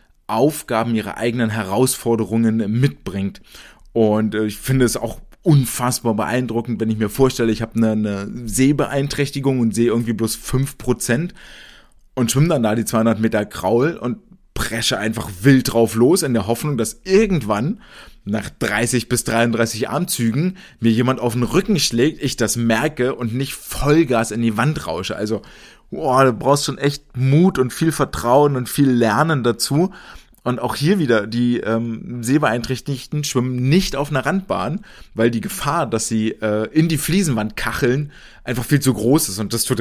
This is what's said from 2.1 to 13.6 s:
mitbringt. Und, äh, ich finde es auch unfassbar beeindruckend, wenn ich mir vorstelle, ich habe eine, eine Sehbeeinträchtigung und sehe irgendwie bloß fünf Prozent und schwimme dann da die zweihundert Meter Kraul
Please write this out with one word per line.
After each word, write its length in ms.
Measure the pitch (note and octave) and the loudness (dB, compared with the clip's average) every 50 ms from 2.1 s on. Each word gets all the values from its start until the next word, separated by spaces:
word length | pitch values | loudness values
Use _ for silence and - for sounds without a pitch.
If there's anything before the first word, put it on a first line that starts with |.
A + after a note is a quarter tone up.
| A#2 A2 A2 F#2 A2 A2+ A2+ A2+ A2 A2+ G#2+ G2 G#2+ A#2+ | 0 0 0 0 0 2 2 2 2 0 -2 -2 0 2
mitbringt. 600 | C3 C#3+ C#3+ - - G3 - G2 F#2+ G2 - - - - - - - - - _ - - - | 2 0 0 -4 -10 -8 -6 -4 -4 -6 -6 -10 -16 -20 -20 -20 -20 -20 -20 _ -20 -4 0
Und, 420 | A#2 A2+ G#2+ G#2 G#2+ A2 G#2+ G#2 | 2 2 4 4 2 0 0 0
äh, 100 | G#2+ A2 | -2 -2
ich 120 | G#2+ G#2 - | -2 -4 -6
finde 280 | - - C3 C3+ B2+ | -4 -2 2 2 2
es 100 | A#2 - | 2 0
auch 260 | - - A2+ - - - - - _ | -2 -6 -8 -10 -12 -16 -20 -20 _
unfassbar 720 | - F#3 D3+ C#3 C3 - - - B2 B2 B2+ - - A#2+ A2 | 2 4 4 4 4 0 -2 -2 -2 -2 -2 -2 -2 -2 0
beeindruckend, 640 | G#2+ - - A2 B2+ B2+ A#2+ A2+ A#2 A2+ A#2+ A#2 F#2+ | 0 -2 -2 -2 -2 -2 -2 -2 -4 -4 -4 -4 -2
wenn 120 | A2+ A2 | -2 -2
ich 80 | A2 G#2+ | 0 0
mir 100 | A2 G2+ | -2 -2
vorstelle, 420 | - - C3+ B2+ B2 - A#2+ A2+ | 2 2 2 2 4 2 0 0
ich 120 | G#2+ A2 A2+ | 0 -2 -4
habe 140 | - - A2+ | -4 -2 0
eine, 140 | A2+ A2 A2 | 0 2 2
eine 540 | G#2+ G#2+ G#2 G2+ G2 G2+ G#2 - B2 A#2+ A2 | 0 -2 -2 -4 -6 -6 -8 -10 -10 -8 -4
Sehbeeinträchtigung 1120 | G2 A#2+ C3 C#3 D3 C#3 D3 - C3+ C#3+ C#3 C#3+ - - C#3+ C#3 - C#3+ C3 C#3 C3+ B2+ | 0 4 4 4 4 2 0 -2 -2 -2 -2 -2 -2 -4 -4 -4 -4 -2 0 0 0 2
und 140 | A#2+ A2+ F#2+ | 0 0 2
sehe 140 | A2+ A#2 A#2+ | 2 2 2
irgendwie 260 | G#2+ A#2 A#2 A2+ A#2 | 2 0 0 -2 -2
bloß 220 | G2+ A2+ A2 - | -2 -2 -4 -4
fünf 420 | - - - C3+ B2+ C#3 C#3 - - | -6 -6 -4 -2 -2 -2 -2 -6 -6
Prozent 560 | - B2+ B2 - - - A#2 C3 E3+ F3+ - - - - - - - - - - - _ _ _ _ _ _ | -4 -2 -2 -2 -2 -2 -2 -2 -2 -4 -8 -14 -20 -20 -20 -20 -20 -20 -20 -20 -20 _ _ _ _ _ _
und 160 | C3 B2 A2+ | -2 -2 0
schwimme 180 | - C3+ D3+ F3 | 2 2 2 2
dann 160 | E3+ C3+ A2+ | 2 2 2
da 120 | G#2+ G#2+ | 0 0
die 100 | A#2 A2 | 0 -2
zweihundert 340 | - - A2+ A2+ A#2 A2 G2+ | 0 0 2 2 2 2 2
Meter 240 | A2 A2 A2+ G#2+ G#2 | 0 0 0 0 -2
Kraul 520 | - - - | -4 -6 -4